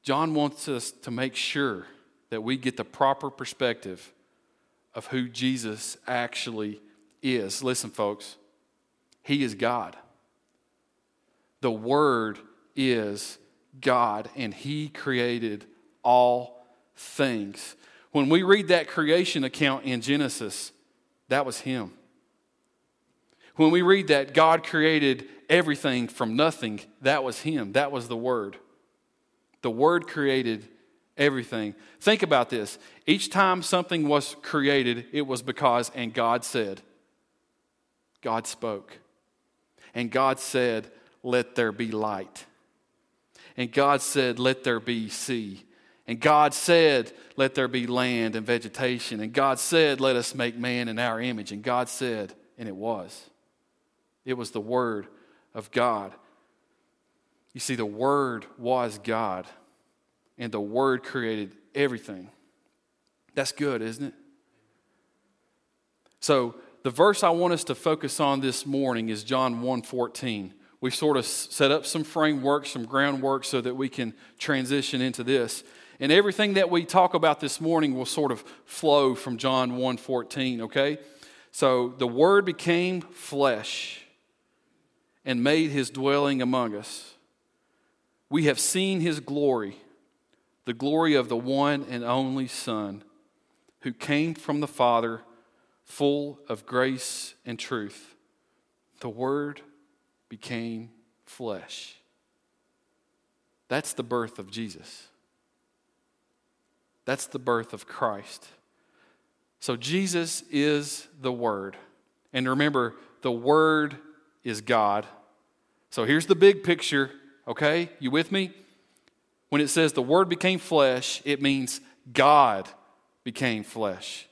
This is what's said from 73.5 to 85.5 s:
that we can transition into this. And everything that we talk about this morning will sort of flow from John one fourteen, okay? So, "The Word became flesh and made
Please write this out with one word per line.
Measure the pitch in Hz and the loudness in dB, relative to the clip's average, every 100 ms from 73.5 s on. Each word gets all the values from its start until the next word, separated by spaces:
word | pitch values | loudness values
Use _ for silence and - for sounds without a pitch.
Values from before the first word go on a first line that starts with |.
| 131 | -2
that | 123 123 | -2 -4
we | 135 | -6
can | 135 117 - - _ | -4 -6 -8 -20 _
transition | - 139 127 143 131 131 | -2 -2 0 -2 -2 -2
into | 127 123 | -2 -2
this. | 120 135 117 - - - - - | 0 0 0 -6 -12 -20 -20 -6
And | 139 | 4
everything | 170 208 190 208 | 6 4 0 2
that | 196 180 | 2 2
we | 175 170 | 2 2
talk | 185 180 170 | 4 4 4
about | 160 147 | 2 2
this | 139 - | -4 -4
morning | 160 165 147 127 | 0 2 2 0
will | 127 | -4
sort | - 143 | -2 0
of | 113 - - _ | -2 -8 -20 _
flow | - 156 143 135 123 | -2 4 6 4 0
from | 135 113 | -6 -4
John | 135 131 123 123 | 0 0 0 -2
one | 127 120 | -2 -4
fourteen, | - 127 117 143 131 117 | -4 -4 -4 -4 -4 -4
okay? | 110 143 139 151 - - - - _ | -2 0 0 -2 -12 -20 -20 -20 _
So, | - 135 127 123 135 | 2 4 4 0 -2
"The | 123 | -2
Word | 120 170 202 185 | 6 6 6 4
became | 165 170 170 180 185 | -4 0 2 2 -2
flesh | - - - 143 139 110 107 - - - - _ _ _ _ _ _ _ _ _ _ _ 131 | -8 -16 -8 2 2 2 -4 -8 -10 -14 -20 _ _ _ _ _ _ _ _ _ _ _ -4
and | 123 | 0
made | 131 | 2